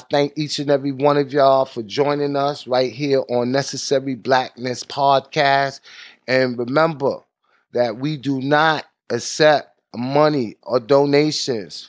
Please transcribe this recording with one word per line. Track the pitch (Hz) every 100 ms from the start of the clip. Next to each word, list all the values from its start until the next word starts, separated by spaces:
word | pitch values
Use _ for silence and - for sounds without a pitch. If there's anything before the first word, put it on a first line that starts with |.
| -
thank | 143 143 151
each | 151 -
and | 143
every | 139 139
one | 131 147 147
of | 135
y'all | 143 135 135 131
for | 120
joining | 104 110 143 147 143 139
us | 143 147 120
right | 123 127
here | 110 143 135 -
on | 123 120
Necessary | 135 135 131 - 135 135
Blackness | 120 120 131 127 - 127 120
Podcast. | - - 139 135 - 156 139 139 139 - - - - _ -
And | 131 127 120
remember | 120 147 165 139 135 92 _ _ _ _ _
that | 120 120 110
we | 147 151
do | 139 135
not | 135 147 160 147 - _ -
accept | 117 - - 151 143 - _ _ 113
money | 127 143 151 147 110 -
or | - 123
donations | 110 139 143 143 151 139 - 113 82 -